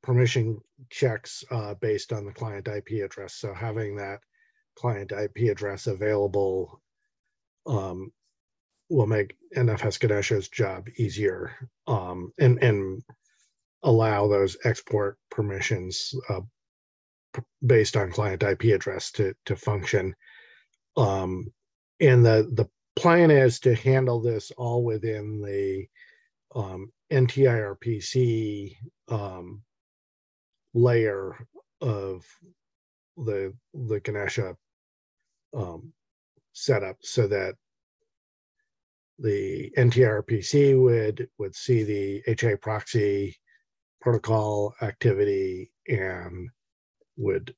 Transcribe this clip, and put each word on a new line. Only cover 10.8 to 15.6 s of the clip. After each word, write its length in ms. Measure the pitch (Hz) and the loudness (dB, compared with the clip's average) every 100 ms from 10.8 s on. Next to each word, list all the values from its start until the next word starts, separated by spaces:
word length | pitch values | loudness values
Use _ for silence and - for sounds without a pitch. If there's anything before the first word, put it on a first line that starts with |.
| 98 - | -12 -4
easier, 540 | 110 90 101 90 - - 127 _ - | -4 0 -2 -2 -10 -12 -20 _ -4
um, 440 | 113 92 90 90 - | -4 -4 -10 -12 4
and, 240 | 135 123 | 4 6
and 400 | 127 104 95 95 - - _ _ _ _ _ _ | 4 2 -2 -8 -14 -20 _ _ _ _ _ _
allow 460 | 165 113 110 104 104 | 4 4 4 2 2
those 300 | 101 98 - | 2 2 0
export 520 | 120 110 - 107 101 101 _ | -4 -4 -4 -2 -2 -6 _
permissions, 840 | - 104 98 | -6 -4 -4